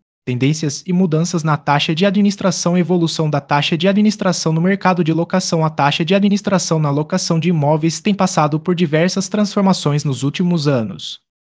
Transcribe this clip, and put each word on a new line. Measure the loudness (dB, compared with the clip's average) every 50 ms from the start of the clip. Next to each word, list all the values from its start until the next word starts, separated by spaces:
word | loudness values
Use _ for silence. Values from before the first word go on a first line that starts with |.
| _ _ _ _ -6
Tendências | -6 -2 0 2 0 0 0 -2 -4 -6 -6 -6
e | -2
mudanças | 0 0 2 2 2 0 0 0 -2 -2
na | 0 0 -2
taxa | 0 0 0 0 0 0 0 0
de | 0 0
administração. | 2 2 2 2 2 0 0 -2 -2 -2 0 0 0 0
Evolução | 0 2 2 2 0 0 0 -2 -2 -2 -2
da | -2 -2
taxa | -2 0 0 0 0 0 -2
de | 0 0
administração | 2 2 4 4 2 2 0 0 -2 0 0 0 0
no | 0 0
mercado | 2 0 0 0 0 0 2 2 0
de | 0 0
locação. | 0 0 -2 -2 -2 -2 0 0 0 0
A | 0
taxa | 0 0 0 0 0 0 0
de | 2 2
administração | 2 2 2 0 0 0 0 0 0 0 0 0 0
na | 0 0
locação | 0 -2 -2 -2 -2 -4 -2 0 0 0
de | 0
imóveis | 0 2 2 2 2 2 2 0 -2 -2 -2
tem | -2 -2 0
passado | 0 0 0 2 2 0 2 0 -2
por | -2 -2 -2
diversas | 0 0 0 2 2 0 0 0 -2 -4 -2
transformações | -2 -2 -2 0 0 0 2 2 2 2 0 0 0 0 -2
nos | -2 -4 -2
últimos | -4 -4 -2 -2 0 0 0 0 0
anos. | 0 0 0 -2 -4 -8 -10 -12 -14 -14 -16 _ _ _ _ _ _